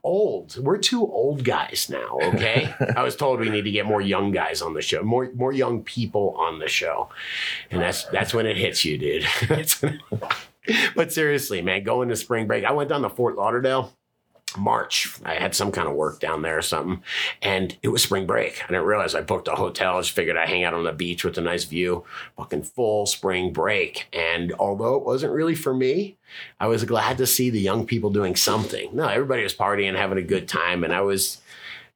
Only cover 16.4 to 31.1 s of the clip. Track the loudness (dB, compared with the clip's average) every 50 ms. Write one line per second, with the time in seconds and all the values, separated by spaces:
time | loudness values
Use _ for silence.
16.4 | -2 -2 -2 0 0 0 -2 -2 0 -2 -4 -4 -4 -6 -4 -2 -2 -4 -4 -4
17.4 | -2 0 0 0 0 -2 -6 -2 -2 0 2 2 2 2 2 -2 0 0 0 0
18.4 | 0 -2 -4 -8 -6 -2 -2 0 2 2 2 2 2 0 -2 -2 -2 0 -2 -2
19.4 | 0 -2 -2 0 -2 -2 0 0 0 2 2 0 0 0 0 0 0 0 2 0
20.4 | 0 0 0 0 0 0 0 0 -2 -2 -2 -2 -4 -4 -4 -2 -2 -2 -2 0
21.4 | -2 -2 -2 -2 -4 -4 -2 -2 0 0 0 -2 -4 -12 -14 -14 -16 -16 _ -14
22.4 | -10 -6 -6 -6 -6 -6 -4 -2 0 2 2 0 0 -2 -2 -2 -2 0 0 0
23.4 | 0 -2 0 0 0 2 2 0 0 -2 -4 -10 -12 -8 -4 -2 0 0 0 0
24.4 | -2 -2 -2 0 0 0 0 0 0 2 2 2 2 0 -2 0 0 0 0 0
25.4 | 0 0 0 0 0 -2 0 2 2 2 2 0 -2 -4 -8 _ _ -18 -16 -16
26.4 | -16 -14 -8 -2 0 0 2 2 2 0 0 2 2 0 0 0 2 2 2 2
27.4 | 2 2 2 2 2 2 2 0 0 0 0 0 2 2 2 2 2 2 2 2
28.4 | 2 2 2 2 0 -2 -4 -6 -6 -4 -4 -2 0 2 2 0 2 2 0 0
29.4 | 0 -2 -2 0 2 2 2 2 2 0 0 0 0 0 0 0 0 0 0 -2
30.4 | 0 -2 -2 0 0 0 0 0 0 0 2 2 2 2